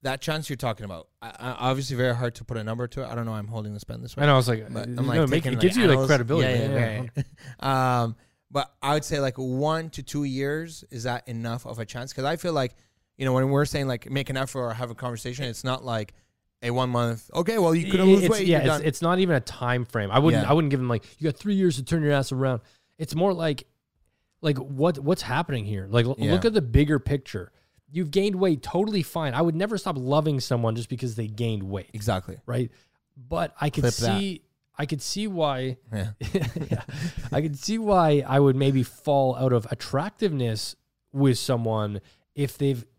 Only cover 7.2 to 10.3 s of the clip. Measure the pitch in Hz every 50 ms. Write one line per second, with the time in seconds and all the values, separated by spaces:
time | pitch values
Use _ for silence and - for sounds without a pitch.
7.2 | 135 - - _ - - 127 _ - 135 135 131 131 127 123 123 120 117 113 -
8.2 | _ _ _ _ _ _ - 139 139 - _ _ - 139 147 151 147 - 165 147
9.2 | 139 131 117 - 131 127 127 131 143 151 160 160 165 165 - - 139 - - 147
10.2 | 147 139